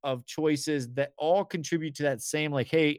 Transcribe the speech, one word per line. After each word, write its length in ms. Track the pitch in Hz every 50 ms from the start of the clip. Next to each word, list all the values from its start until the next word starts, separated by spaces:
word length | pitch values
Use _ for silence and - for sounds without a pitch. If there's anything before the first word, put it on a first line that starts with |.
| -
of 240 | 139 131 123 -
choices 640 | - - - 156 156 151 139 - 156 151 143 123 120 123
that 180 | 139 139 - - -
all 260 | 147 160 180 202 190
contribute 520 | 196 - 170 143 - 175 160 160 156 143
to 80 | - 147
that 180 | 143 135 107 -
same, 300 | - - 151 151 151 143
like, 160 | 135 117 -
"Hey, 300 | - 165 156 147 147